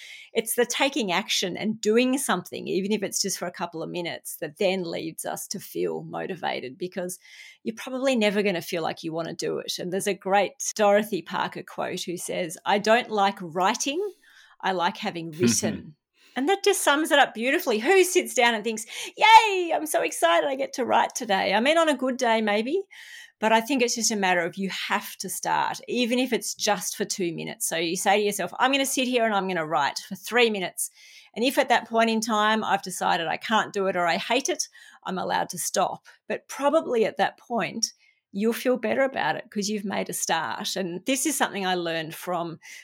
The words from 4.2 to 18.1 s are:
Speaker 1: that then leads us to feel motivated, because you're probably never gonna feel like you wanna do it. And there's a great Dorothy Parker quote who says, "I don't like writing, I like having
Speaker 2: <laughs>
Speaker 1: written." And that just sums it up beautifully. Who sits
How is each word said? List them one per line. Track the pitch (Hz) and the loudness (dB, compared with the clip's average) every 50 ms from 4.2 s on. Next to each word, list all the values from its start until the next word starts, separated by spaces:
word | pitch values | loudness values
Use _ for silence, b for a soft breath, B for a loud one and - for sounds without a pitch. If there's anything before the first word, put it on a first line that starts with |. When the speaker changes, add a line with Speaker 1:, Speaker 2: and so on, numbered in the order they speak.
| - - - - | -10 -14 -10 -10
Speaker 1:
that | 175 156 156 - | -10 -10 -2 0
then | 214 185 190 190 175 | 2 2 2 0 -2
leads | 165 180 175 - 165 165 - - | -4 -6 -6 -6 -8 -8 -8 -8
us | 156 156 - - - | -8 -6 -8 -8 -10
to | - 190 | -10 -12
feel | - - - 170 175 170 160 160 156 | -12 -10 -6 -4 -2 -2 -2 -4 -8
motivated, | 160 165 165 165 156 190 160 - 143 127 135 127 127 131 | -8 -8 -8 -6 -6 -6 -6 -4 -4 -4 -4 -8 -10 -10
because | - 180 180 - 190 180 180 180 B B B B B B B B B - | -10 -10 -8 -8 -8 -8 -8 -10 B B B B B B B B B -10
you're | 220 220 | -10 -8
probably | - - 262 254 254 262 277 262 | -8 -10 -8 -6 -2 0 2 2
never | 233 208 208 190 208 196 | 4 2 2 2 2 2
gonna | 208 185 165 170 | 0 0 -2 -4
feel | - - 170 160 | -4 -4 -4 -4
like | 165 165 - - | -4 -6 -6 -8
you | 165 160 | -8 -6
wanna | 165 165 165 165 | -6 -6 -6 -6
do | - 165 160 160 143 | -6 -4 -4 -4 -4
it. | - - - - | -6 -6 -8 -6
And | 170 180 170 | -6 -4 -4
there's | 190 165 208 | -2 -2 -2
a | 190 | -4
great | - - 190 190 202 190 175 - - - - - | -2 -2 2 2 2 2 0 -2 -6 -8 -6 0
Dorothy | - 214 202 202 208 214 214 208 165 165 | 2 4 6 6 4 4 2 -2 -6 -4
Parker | - 185 - - 175 - 180 185 | -4 -4 -2 -2 -4 -4 -8 -12
quote | - - - - - - 180 - | -10 -8 -6 -6 -4 -4 -6 -6
who | - 170 | -6 -8
says, | 180 - - 175 175 180 160 165 - - | -8 -6 -6 -4 -4 -4 -6 -8 -6 -2
"I | - 196 208 | 0 0 2
don't | 202 214 220 240 254 - | 4 4 4 4 2 0
like | 214 208 196 202 196 202 | 0 2 2 2 0 -2
writing, | 185 170 147 185 180 196 240 226 - 285 277 339 415 403 370 b b b b b b b b b | -8 -8 -2 0 2 2 2 0 -2 -4 -2 -2 -4 -6 -8 b b b b b b b b b
I | - 185 190 | -2 -2 0
like | 180 165 190 196 | 2 0 0 -2
having | - 214 202 180 175 165 165 | -2 -6 -6 -6 -6 -8 -8
Speaker 2:
<laughs> | 151 160 | -2 0
Speaker 1:
written." | 190 240 220 - - 180 95 - - 160 - _ _ _ b b b b b | 2 2 2 2 0 -2 -4 -6 -10 -14 -20 _ _ _ b b b b b
And | 247 269 320 | -2 0 2
that | 392 392 - | 0 2 2
just | 403 370 - - | 2 2 4 4
sums | 320 277 294 320 254 311 | 2 4 2 2 4 4
it | 285 | 4
up | 247 - - | 4 4 2
beautifully. | 208 226 262 285 339 - 285 220 214 | -2 0 0 0 0 0 0 0 0
Who | 220 302 392 381 359 | 2 4 6 6 6
sits | 359 | 6